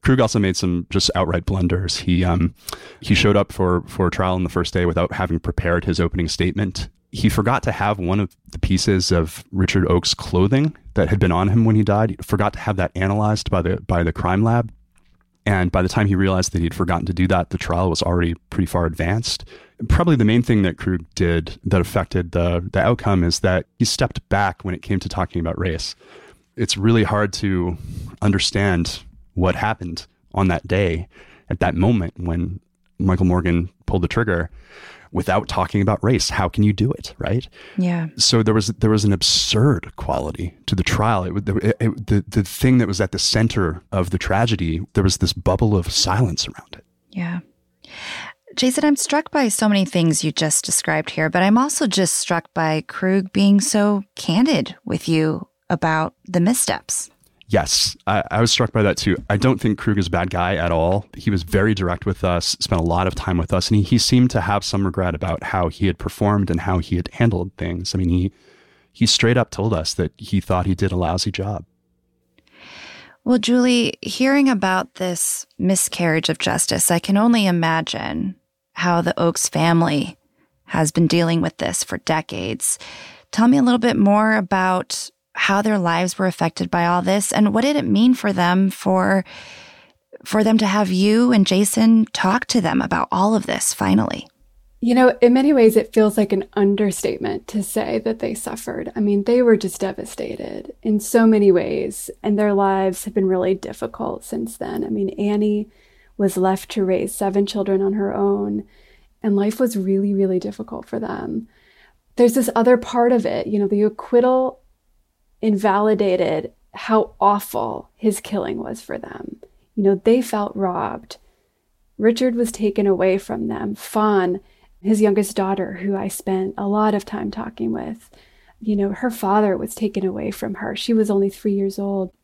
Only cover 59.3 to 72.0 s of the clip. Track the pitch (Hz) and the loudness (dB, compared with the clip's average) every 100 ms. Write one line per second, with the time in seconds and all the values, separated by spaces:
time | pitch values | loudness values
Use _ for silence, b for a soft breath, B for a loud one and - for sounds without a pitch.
59.3 | 104 127 131 120 104 - 104 87 87 90 | 0 2 2 0 0 0 0 0 -2 -2
60.3 | 87 87 95 85 82 85 95 - - - | -2 -2 0 0 2 2 0 -4 -6 -2
61.3 | 98 82 98 104 101 90 87 - 92 95 | -2 0 0 2 0 -2 -2 -4 -2 0
62.3 | 87 - - - 92 82 85 92 - - | -2 -2 -6 -2 0 0 0 0 -2 -2
63.3 | 90 82 92 - 107 95 120 - 127 123 | -2 0 -2 2 2 4 2 4 4 4
64.3 | 117 90 104 - 101 98 87 92 82 90 | 2 0 -2 -2 -2 -2 -2 -2 -2 -4
65.3 | 85 - 95 85 - 98 85 - - 104 | -6 -4 -2 -2 0 -2 -2 -6 -2 0
66.3 | 104 95 85 95 92 82 87 82 - 117 | 2 0 -2 -2 -2 -2 -4 -4 0 0
67.3 | 90 90 - 87 87 90 92 90 87 95 | 2 -6 -6 -6 -6 -6 -2 0 2 0
68.3 | b b b b b b - 208 - 113 | b b b b b b -2 0 2 2
69.3 | 123 113 - 104 95 80 - 85 _ - | 2 0 -2 -2 0 -2 -4 -4 _ -4
70.3 | 98 - 90 87 92 98 90 85 90 101 | -4 0 -2 0 0 0 0 -2 -2 -4
71.3 | 95 95 104 - _ _ _ | -4 -6 -6 -10 _ _ _